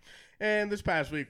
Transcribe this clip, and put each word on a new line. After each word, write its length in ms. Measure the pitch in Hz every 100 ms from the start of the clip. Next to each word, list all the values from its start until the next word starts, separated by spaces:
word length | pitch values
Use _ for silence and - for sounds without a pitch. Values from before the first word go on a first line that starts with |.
| - - - -
And 320 | 214 214 208
this 100 | 202
past 300 | 202 165 143
week 160 | 151